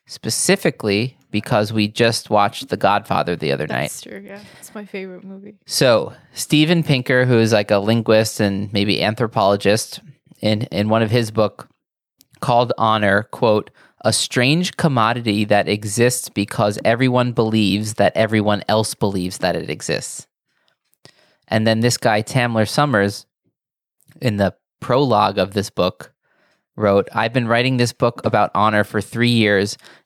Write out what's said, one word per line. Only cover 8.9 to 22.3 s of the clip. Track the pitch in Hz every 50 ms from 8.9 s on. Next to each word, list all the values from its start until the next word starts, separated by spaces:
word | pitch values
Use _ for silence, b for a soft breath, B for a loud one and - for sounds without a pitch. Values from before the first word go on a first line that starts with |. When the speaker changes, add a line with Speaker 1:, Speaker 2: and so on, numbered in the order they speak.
| 95 -
Speaker 1:
anthropologist, | 82 104 110 - 123 110 - 113 98 98 101 101 - 98 104 113 - - - - - - - _ _ _ - -
in, | - 107 110 104 - -
in | - 98 104 107
one | 110 113
of | 113 104
his | 117 123 117 107
book | 107 113 107 101 - - - _ _ _ _ _ _ _ _ _ _ _ _ _ _ -
called | - - 120 120 123 117 -
Honor, | - 113 110 110 107 104 98 98 101 107 -
quote, | - - 127 113 107 107 - - b b b b b b -
"A | 113
strange | 110 - - - - 131 123 135 151 170 180 - -
commodity | - - 156 131 120 107 113 120 123 117 113 101 107 107
that | 104 104 101 - 82
exists | 104 104 107 104 101 113 120 123 123 - - -
because | - 104 101 - - - 110 104 101 - -
everyone | 113 117 117 131 127 123 127 123 123
believes | 117 120 113 110 110 110 104 95 95 104 110 107 110
that | - 101 - -
everyone | - 113 101 113 107 101 104 104 98 - -
else | 107 110 107 - -
believes | - 113 101 98 95 90 92 - -
that | - 90 85
it | 82 82 -
exists." | 76 - - - - - - - - - - _ _ _ _ _ _ _ _ _ _ _ _ _ _ _ b b b b b b b b b
And | b - 110 110
then | 113 113 113
this | 117 120 110
guy, | - - 117 107 107
Tamler | 110 -